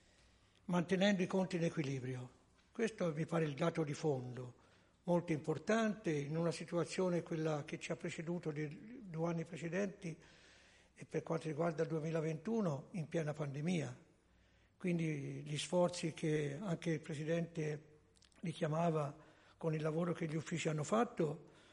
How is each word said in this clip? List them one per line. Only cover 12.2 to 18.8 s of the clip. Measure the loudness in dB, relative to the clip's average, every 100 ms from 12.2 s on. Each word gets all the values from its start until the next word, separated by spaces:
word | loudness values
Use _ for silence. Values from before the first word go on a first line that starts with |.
| 0 -2 0 2 2 0 -4
in | -6 -2
piena | 0 0
pandemia. | -2 -4 -2 0 2 0 -6 -16 _ _ _ _ _ _ -6
Quindi | 0 0 0 -2 -4 -6
gli | -6 -4
sforzi | 2 4 4 2 -4
che | -2 2 2 0 -2
anche | -4 -2 0
il | -2
Presidente | -2 -4 0 0 0 -2 -2 -4 -8 -20 -20 -20 -20 -8
richiamava | -6 -2 0 4